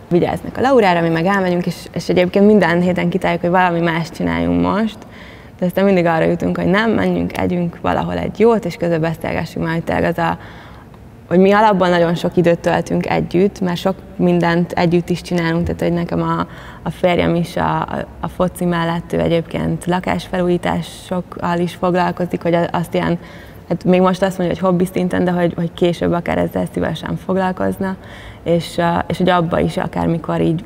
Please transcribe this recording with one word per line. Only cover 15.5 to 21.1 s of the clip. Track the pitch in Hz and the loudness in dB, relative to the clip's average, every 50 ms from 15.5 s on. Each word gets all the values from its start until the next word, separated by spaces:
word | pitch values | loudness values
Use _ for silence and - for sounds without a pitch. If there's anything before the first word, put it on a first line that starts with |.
| 165 170 170 | 0 0 -2
tehát | 170 165 165 | -2 -2 -2
hogy | 175 170 170 | -2 0 0
nekem | 170 170 170 170 170 | 0 -2 -2 -2 -2
a, | 165 165 165 165 170 - - - - - - - - | -2 -2 -2 -2 -4 -6 -8 -14 -18 -18 -18 -10 -10
a | 175 | -10
férjem | - - - 180 175 170 175 165 170 | -6 0 0 2 2 2 2 2 0
is | 170 170 170 - | 0 -2 -2 -2
a, | 175 165 160 156 160 | -2 0 0 0 -2
a, | - - - - - - - - | -4 -4 -6 -6 -8 -8 -10 -8
a | - 170 | -8 -8
foci | - - 185 180 180 - 180 | -2 -2 -2 -2 -2 -2 -2
mellett, | 175 175 170 165 165 165 170 170 - - | -2 0 0 0 -2 -2 -4 -4 -4 -2
ő | 170 | 0
egyébként | 165 156 165 170 165 170 165 160 160 - 165 160 - | 0 2 2 0 -2 -2 -4 -4 -2 -2 -4 -4 -2
lakásfelújításokkal | 175 175 185 185 185 175 180 - - - 185 175 180 175 175 - 175 170 175 165 - - - - - | -2 -2 -2 -2 -2 -4 -4 -4 -4 -4 -2 0 0 0 0 0 -2 -2 -2 -4 -6 -12 -16 -10 -8